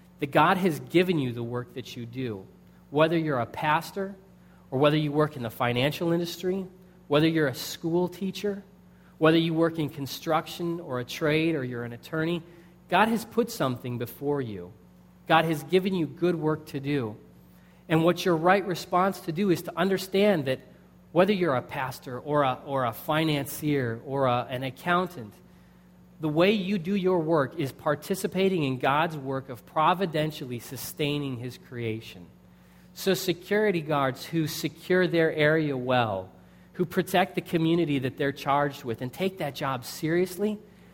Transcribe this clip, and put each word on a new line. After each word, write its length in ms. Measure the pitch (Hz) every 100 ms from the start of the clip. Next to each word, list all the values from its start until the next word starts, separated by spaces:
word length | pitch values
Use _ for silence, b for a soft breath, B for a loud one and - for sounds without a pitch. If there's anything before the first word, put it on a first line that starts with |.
| B -
that 120 | 139
God 260 | 151 160 190
has 220 | 190 143
given 400 | 127 160 180 170
you 120 | 131
the 120 | 120
work 320 | 117 123 123 -
that 200 | - -
you 120 | 117
do. 360 | 120 127 101 95 - B B B
Whether 300 | 143 160 170
you're 200 | 156 135
a 60 | 117
pastor, 720 | - 151 156 160 - 196 196 - B B B B
or 80 | 131
whether 180 | 147 156
you 140 | 151
work 240 | 143 151 135
in 80 |
the 80 | 117
financial 600 | - 120 120 135 151 170
industry, 540 | 170 170 - 185 190 185 - B B -
whether 200 | 143 160
you're 200 | 165 147
a 60 |
school 540 | 120 - - 165 170 180
teacher, 560 | 175 190 180 202 196 - - B B B B
whether 180 | 160 165
you 160 | 165
work 240 | 160 165 160
in 120 | 147
construction 880 | - 135 - - 151 - - 175 170
or 200 | 165 127
a 60 | 123
trade 480 | - 160 156 160
or 100 | 160
you're 200 | 127 123
an 100 | 120
attorney, 480 | 117 - 160 160 175 B B B B -
God 200 | 180 220
has 160 | 226 -
put 260 | - 233
something 480 | - 135 123 127 120
before 420 | 117 - 143 143
you. 300 | 123 98 87 - - - - - -
God 180 | 165 165
has 160 | 156
given 300 | 143 180 185
you 140 | 185 151
good 280 | 127 175 170
work 300 | 151 156 151
to 120 | 147
do. 360 | 135 147 113 104 - - B B B B -
And 160 | 160
what 220 | 165 170 190
your 100 | 170
right 300 | 165 202 196
response 540 | 165 - 180 190 190
to 100 | -
do 200 | 156 202
is 100 | 165
to 140 | - -
understand 680 | 185 190 185 190 208 185 135
that 140 | 131 - B B B - 160
whether 160 | 190
you're 240 | 208 170 127
a 60 |
pastor 580 | 123 147 131 127 - 123
or 240 | 147 147
a, 160 | 139 127 -
or 180 | 139
a 80 | 123
financier 1120 | - - 156 160 147 135 - 151 143 123 113 123
or 200 | 135 135
a, 220 | 123 120
an 140 | 131
accountant, 720 | 131 131 175 175 185 160 107 - - B B B B B - -
the 80 | 156
way 240 | 151 180
you 260 | 220 185 208
do 160 | 160
your 260 | 202 180 185
work 380 | 156 165 131 -
is 140 | 135
participating 920 | - - 147 - 190 196 180 190 185
in 160 | 143 127
God's 360 | 135 143 170 156
work 320 | 135 135 131
of 180 | 123 -
providentially 920 | - 156 180 190 156 156 151 135 123
sustaining 800 | - 127 - - 147 147 143 123
his 200 | 123 120 -
creation. 560 | 123 117 110 - 95 85 - B B B B B -
So 180 | -
security 640 | 185 - 170 - 208 214 175
guards 460 | 147 147 135 127 -
who 200 | 165 156
secure 640 | - 156 - - 185 180
their 240 | 165 160
area 460 | 151 151 160 151 135
well, 500 | 123 127 113 95 92 - B B B
who 100 | -
protect 520 | 175 - 175 185 185 -
the 60 |
community 580 | - 170 160 170 160 143
that 180 | 127 -
they're 160 | 143
charged 500 | 139 - 139 143 131
with 180 | 127 113
and 120 | 127
take 240 | - 190 190
that 180 | 156 135
job 300 | 143 131 120
seriously, 720 | - 156 170 185 180 208 208 B B B